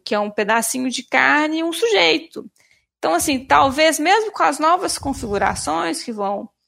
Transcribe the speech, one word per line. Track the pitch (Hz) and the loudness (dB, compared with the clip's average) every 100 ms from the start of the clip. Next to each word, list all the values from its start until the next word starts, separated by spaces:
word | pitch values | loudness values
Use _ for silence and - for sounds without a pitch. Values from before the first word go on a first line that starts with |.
que | - | -4
é | 208 | -2
um | 208 | -2
pedacinho | 208 208 226 226 262 254 | -2 0 2 0 -4 -4
de | 233 | -6
carne, | - 262 262 285 311 320 | -2 2 4 4 2 -2
um | 330 | -4
sujeito. | 330 466 392 339 311 - - - _ _ _ _ - | -2 0 4 4 2 -4 -16 -16 _ _ _ _ -6
Então, | 311 | -2
assim, | 330 - 262 - | 0 0 -2 2
talvez | - 277 269 320 302 | 4 4 4 2 2
mesmo | 311 440 440 | 2 2 2
com | - | 0
as | 311 285 | 0 2
novas | 311 370 359 - | 2 2 0 -6
configurações | 277 262 220 202 196 196 - 160 - - | -6 -6 -4 -2 -2 -2 -4 -4 -4 -6
que | - | -8
vão | 214 196 202 214 _ | -6 -4 -4 -8 _